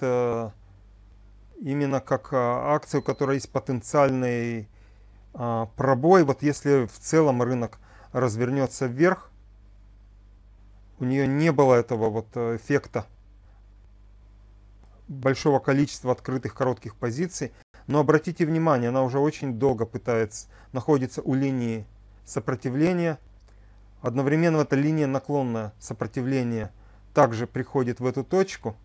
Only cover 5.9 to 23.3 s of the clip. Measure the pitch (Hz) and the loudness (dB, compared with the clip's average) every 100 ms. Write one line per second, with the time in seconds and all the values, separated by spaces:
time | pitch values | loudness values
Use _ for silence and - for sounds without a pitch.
5.9 | 127 160 190 139 131 147 143 143 139 113 | 2 6 6 6 2 -2 -2 2 2 0
6.9 | - - 160 151 123 120 123 110 - - | -8 0 2 4 2 0 -2 -4 -10 -20
7.9 | - - 127 123 110 123 139 127 - 131 | -20 -8 -2 -2 0 -2 0 -2 -2 -6
8.9 | 123 175 190 - - - - - - - | 2 2 2 -8 -20 -20 -20 -20 -20 -20
9.9 | - - - - - - - - - - | -20 -20 -20 -20 -20 -20 -20 -20 -20 -20
10.9 | - 127 135 135 143 165 139 135 120 117 | -6 -2 0 0 2 2 4 6 6 4
11.9 | 113 110 110 107 120 117 113 - 143 - | -2 -2 -2 -6 -6 -4 -4 -2 -2 -2
12.9 | - - - - - - - - - - | -8 -10 -18 -20 -20 -20 -20 -20 -20 -20
13.9 | - - - - - - - - - - | -20 -20 -20 -20 -20 -20 -20 -20 -20 -20
14.9 | - - 135 127 131 151 135 - 135 143 | -20 -16 -4 -2 0 2 2 2 0 0
15.9 | - 127 123 - 131 107 - 131 120 110 | -2 -4 -4 -4 -6 -6 -2 -2 -2 -10
16.9 | - 123 123 180 - 127 - _ - - | -8 -6 -4 -6 -6 -10 -12 _ -18 -2
17.9 | 147 151 151 180 160 156 160 160 127 120 | 0 4 2 2 -2 0 2 2 2 0
18.9 | 131 127 139 151 - 139 110 135 117 110 | 0 0 0 0 -2 -6 0 0 0 -4
19.9 | 120 - 113 107 - - - - 131 - | -6 -2 0 0 -6 -18 -20 -10 -8 0
20.9 | 139 127 - - 131 139 131 117 113 104 | 0 0 -6 -2 0 0 -2 -2 -4 -10
21.9 | - - - - 135 139 127 131 131 165 | -20 -20 -20 -10 -8 -6 -6 -4 0 0
22.9 | 175 170 151 - | 0 -2 -4 -14